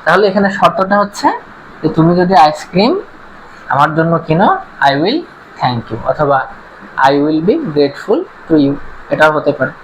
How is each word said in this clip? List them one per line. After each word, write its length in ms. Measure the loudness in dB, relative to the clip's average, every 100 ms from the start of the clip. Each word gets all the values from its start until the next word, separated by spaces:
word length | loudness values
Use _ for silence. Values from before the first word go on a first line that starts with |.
তাহলে 200 | 2 2 2
এখানে 180 | 2 -2 2
শর্তটা 380 | 0 0 0 0
হচ্ছে 260 | -2 -2 -2 -2 -12 -20 -20 -6
যে 60 | -2 2
তুমি 160 | 2 2
যদি 140 | 4 4 4
আইসক্রিম 460 | 2 -4 0 0 -2 -6 -20 -20 -20 -20 -20 -6
আমার 160 | 0 0 0
জন্য 140 | 0 -2 0
কিনো, 220 | 0 2 0 -6 -2 0
I 20 | 2
will 180 | -2 -2 -8 -20 -20 -6
thank 220 | -4 -4 -8
you, 80 | -8 -4
অথবা 280 | -2 0 0 -2 -14 -20 -20 -14 0 2
I 20 | 2
will 160 | 0 0 0
be 80 | -2 -2
grateful 480 | 0 0 -2 -4 -2 -2 -16 0
to 60 | 2
you, 100 | 2 -2 -10 -16 -6
এটাও 180 | 2 2 2
হতে 160 | -2 -2
পারে। 140 | -6 -6